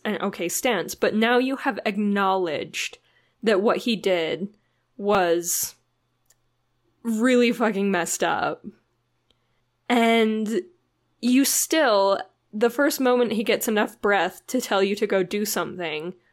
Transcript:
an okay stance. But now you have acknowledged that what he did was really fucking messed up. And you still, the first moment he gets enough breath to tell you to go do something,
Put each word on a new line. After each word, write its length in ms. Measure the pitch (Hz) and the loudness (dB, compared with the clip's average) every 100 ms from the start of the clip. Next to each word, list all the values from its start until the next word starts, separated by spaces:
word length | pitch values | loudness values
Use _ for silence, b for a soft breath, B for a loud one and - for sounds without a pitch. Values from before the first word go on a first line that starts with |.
| 214 | -6
an 100 | 202 | -4
okay 260 | 196 - 175 | -4 -4 -6
stance. 460 | - 254 202 165 | -2 0 0 -2
But 200 | - 220 | -2 0
now 220 | 214 226 247 | 2 2 2
you 200 | 262 269 | 0 -2
have 220 | 277 196 | -4 -4
acknowledged 1120 | - 202 208 202 196 190 175 143 - - - - _ _ _ _ | -4 -2 0 0 0 0 0 -4 -6 -8 -10 -12 _ _ _ _
that 180 | 214 190 | 0 2
what 180 | 208 165 | 2 0
he 180 | - 208 | -2 -2
did 520 | 190 180 160 156 202 - _ _ _ - | 0 0 0 -4 -8 -12 _ _ _ -8
was 800 | 202 202 175 170 170 - - - _ _ _ _ _ _ _ _ _ _ _ _ | -2 2 2 0 0 -4 -6 -10 _ _ _ _ _ _ _ _ _ _ _ _
really 500 | 233 220 254 247 240 | -6 0 2 4 4
fucking 380 | 240 226 196 202 | 2 0 0 0
messed 340 | 185 170 - | 0 -2 -2
up. 400 | 170 - - - - - _ _ _ _ _ _ _ _ _ _ - | -2 0 -2 -6 -12 -18 _ _ _ _ _ _ _ _ _ _ -2
And 760 | 240 226 226 220 220 214 226 - _ _ _ _ _ | 2 4 4 2 0 -2 -4 -6 _ _ _ _ _
you 240 | 240 254 | 2 4
still, 760 | 269 - - 320 277 202 196 196 - _ _ | 4 0 0 2 4 4 4 2 -4 _ _
the 180 | 214 233 | -2 0
first 300 | 240 285 - | 2 0 2
moment 320 | 254 247 233 | 2 2 2
he 120 | 220 | 0
gets 240 | - - - | 0 0 0
enough 320 | 214 - - | 0 -2 -2
breath 460 | 208 196 175 - - | 0 2 0 -4 -6
to 120 | 254 | -6
tell 220 | - 202 | -2 0
you 120 | 190 202 | 0 0
to 100 | 208 | 0
go 160 | 196 | 0
do 220 | 180 208 | 0 -2
something, 720 | 208 196 156 180 165 151 170 - _ | -4 -4 -6 -6 -8 -6 -8 -12 _